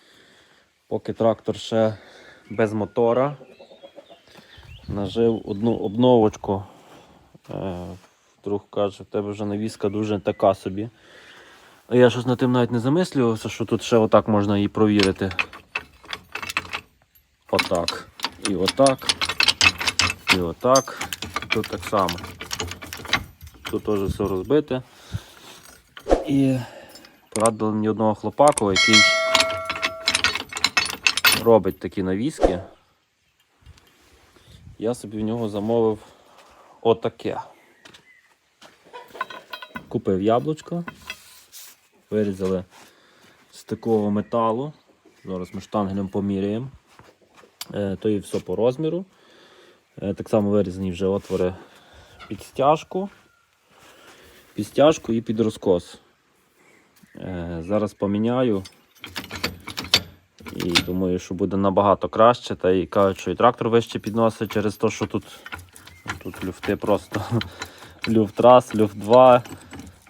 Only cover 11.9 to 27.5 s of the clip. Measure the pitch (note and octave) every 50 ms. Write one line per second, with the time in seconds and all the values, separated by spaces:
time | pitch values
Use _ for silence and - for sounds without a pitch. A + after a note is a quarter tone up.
11.9 | - B2 B2 A#2+ A2 B2+ A#2 B2+ B2 - C3+ B2 B2 B2+ A#2+ A2+ B2 A#2 A2 C3+
12.9 | C#3+ F3 F#3 F3+ - C#3+ B2 A#2 A2+ A2 - A2 - - A#2 - A#2+ A2 - -
13.9 | B2 A2+ A2 A2 - G#2+ G2 - A2 G#2 G2+ G2+ G#2 G2+ G2+ G2 - G#2+ A2 G#2+
14.9 | G#2 G#2 G2 F#2+ F2+ - G2 F#2+ F#2 - - - - - - _ - - - -
15.9 | _ - _ - - - - _ - - - - - - - - - - - _
16.9 | _ _ _ _ _ _ _ _ _ _ _ - - F#2+ - - F#2+ F2 E2+ -
17.9 | - - - - - - - - - - - - G2 E2+ F#2 F#2+ - - C3+ C3+
18.9 | C3 - - - - - - - - - - - - - - - - - - -
19.9 | - - - - - - - - - F#2 F2 E2 D#2+ - - B2 B2+ C#3 - -
20.9 | - - - - - - - F2 - - - - - A2 G#2 - - G2 - -
21.9 | - G#2 F#2+ F2 E2+ F2 - - - - - - - - - - - - - -
22.9 | - - - - - - - - - _ - - - - - - - G#2 - -
23.9 | G#2+ G2+ G2 F#2 - - G#2 F#2+ F#2+ F#2 F#2 G#2+ C#3 D3+ D3+ - C3+ B2+ B2 -
24.9 | - - - - - - - - - - - - - - - - - - _ _
25.9 | - - - - - - - - C#3+ C#3 C3+ C3+ C3 B2+ A#2 - - - - -
26.9 | - - - - _ _ _ _ - G#2+ G#2+ A2+